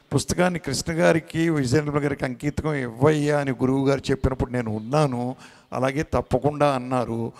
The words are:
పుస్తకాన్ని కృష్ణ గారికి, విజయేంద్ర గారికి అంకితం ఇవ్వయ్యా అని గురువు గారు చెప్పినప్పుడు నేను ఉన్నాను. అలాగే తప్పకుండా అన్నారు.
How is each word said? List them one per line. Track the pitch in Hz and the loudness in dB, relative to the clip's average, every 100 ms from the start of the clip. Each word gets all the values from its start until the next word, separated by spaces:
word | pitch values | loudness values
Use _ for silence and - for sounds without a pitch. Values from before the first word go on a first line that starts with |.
| _ 135 | _ -2
పుస్తకాన్ని | - - 180 170 | 0 4 4 2
కృష్ణ | - 127 - | -4 -6 -4
గారికి, | 165 175 165 - 160 165 | 2 4 4 0 -2 0
విజయేంద్ర | 151 123 151 147 147 | 2 2 2 2 0
గారికి | 143 139 135 | -2 -2 -6
అంకితం | 120 147 - 156 | -4 -4 -4 -4
ఇవ్వయ్యా | 147 123 113 147 151 147 147 | -2 -4 2 4 4 2 0
అని | 139 | 0
గురువు | 120 131 135 135 | 0 0 2 2
గారు | 131 135 | 0 0
చెప్పినప్పుడు | 135 139 131 131 | 0 0 -2 -4
నేను | 123 113 107 | -4 -4 -6
ఉన్నాను. | 110 147 147 123 123 131 - - _ | -2 0 0 0 -6 -8 -16 -20 _
అలాగే | 120 131 139 | -4 -2 -2
తప్పకుండా | 160 127 - 127 139 147 147 131 | -2 -4 -2 -2 -2 0 0 0
అన్నారు. | 123 127 120 117 113 - | -2 -4 -2 -4 -8 -10